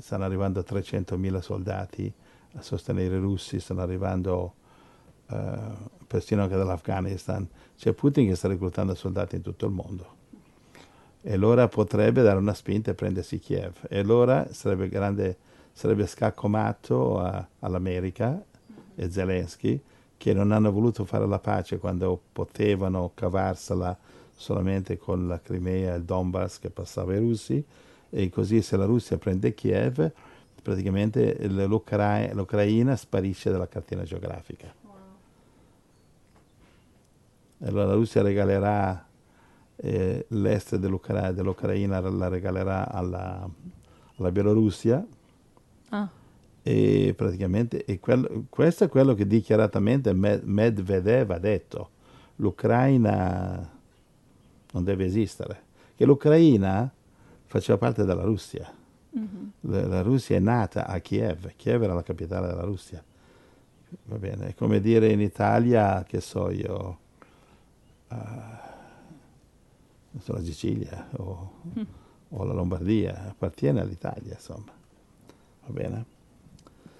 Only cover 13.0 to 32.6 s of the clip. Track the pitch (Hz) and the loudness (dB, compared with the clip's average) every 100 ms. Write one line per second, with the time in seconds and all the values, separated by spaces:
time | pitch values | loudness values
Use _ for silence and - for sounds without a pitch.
13 | 98 92 - 104 - 95 92 90 - 101 | -2 -4 -6 -8 -4 -4 -4 -10 -6 -2
14 | 101 120 123 135 - - - 95 95 98 | 4 6 6 4 0 -4 -2 0 -2 -2
15 | 101 101 95 90 _ - - - - 104 | -2 0 -2 -4 _ -20 -20 -4 0 2
16 | 98 - 110 - 107 107 107 110 - 127 | 0 0 -2 -2 -2 0 0 -4 -2 0
17 | 127 98 92 95 90 - 101 90 92 90 | 2 0 -2 -6 -10 -10 -6 -4 -2 -2
18 | 92 - 117 180 - _ _ - - - | -4 -2 -4 -4 -10 _ _ -20 -18 -8
19 | 87 92 92 92 85 - 107 139 - _ | -6 -2 0 -2 -4 -4 -2 -2 -6 _
20 | _ - - 95 104 107 107 98 117 110 | _ -4 0 2 4 4 4 4 0 0
21 | 98 107 101 104 107 101 90 95 92 90 | -4 -2 0 -2 -2 -2 -2 -6 -4 -2
22 | 92 87 _ - 87 - 104 95 95 92 | -2 -2 _ -10 -8 0 2 2 0 -2
23 | 87 - 92 95 95 90 - 92 90 90 | -4 -4 -2 0 -2 -4 -4 -4 -4 -6
24 | - - - - - 98 92 98 92 92 | -14 -20 -20 -18 -6 -2 0 -2 -4 -8
25 | - 92 90 85 - 92 90 92 92 87 | -4 -4 -2 -6 -6 -6 -2 -2 -2 -4
26 | 85 92 90 92 90 - 87 - 92 98 | -2 -2 0 -2 -4 -8 -12 -12 -10 -6
27 | 92 98 117 113 - 135 - - - - | -2 0 0 -2 -2 -4 -4 -16 -20 -20
28 | - - 92 - 98 110 - 98 98 120 | -8 -4 -2 -2 2 2 2 0 2 0
29 | - 90 101 92 120 - 101 98 123 127 | 0 -4 -2 0 -2 -2 0 0 0 0
30 | 160 - - - - - - 95 98 95 | -2 -2 -20 -20 -20 -12 -4 -2 0 0
31 | 107 123 110 - 104 95 98 110 - 104 | 0 2 0 0 -2 0 0 0 0 0
32 | 104 107 104 101 92 104 | 2 2 -2 -4 -2 0